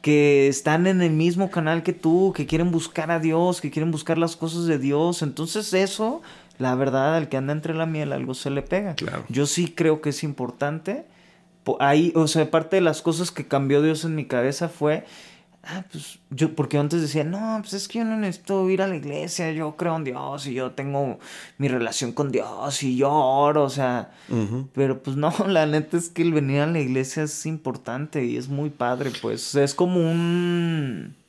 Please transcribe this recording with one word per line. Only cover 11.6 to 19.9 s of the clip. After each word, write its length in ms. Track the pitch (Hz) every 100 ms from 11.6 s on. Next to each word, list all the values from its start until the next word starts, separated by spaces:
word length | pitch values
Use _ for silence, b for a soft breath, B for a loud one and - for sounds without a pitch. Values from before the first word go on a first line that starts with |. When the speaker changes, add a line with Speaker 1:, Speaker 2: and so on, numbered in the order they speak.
Speaker 1:
Po-, 120 | - -
ahí, 320 | 139 151 170
o 120 | 165 156
sea, 220 | 160 156
parte 260 | 165 160 190
de 60 |
las 200 | 170 151
cosas 280 | 170 156 175
que 160 | - -
cambió 360 | 139 139 143
Dios 220 | 156 156
en 100 | 165
mi 100 | 156
cabeza 460 | 135 127 127 143 170
fue, 340 | - 147 156 B B B B B _
ah, 200 | - 180 185
pues, 260 | 156 - - _
yo, 240 | 131 156
porque 240 | 156 139 147
antes 240 | 147 170
decía, 200 | 151 151
"No, 340 | 147 196 220 220
pues 140 | -
es 120 | 196 196
que 120 | 226
yo 80 | 226
no 100 | 220
necesito 540 | 202 170 - 196 185
ir 100 | 185
a 60 | 196
la 100 | 170
iglesia, 560 | 143 147 160 170 165
yo 240 | 156 156 -
creo 180 | 170